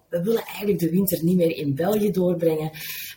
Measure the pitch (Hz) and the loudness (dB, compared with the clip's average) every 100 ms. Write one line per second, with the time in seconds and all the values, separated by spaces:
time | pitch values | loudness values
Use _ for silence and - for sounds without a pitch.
0 | _ 175 185 226 - - 208 170 165 175 | _ -2 0 0 -2 -4 -2 0 2 2
1 | 190 160 160 180 165 - 147 139 180 214 | 2 0 2 4 2 0 -2 0 0 2
2 | 208 180 180 170 165 156 156 - - - | 2 2 0 2 2 0 -2 -8 -12 -12
3 | - | -12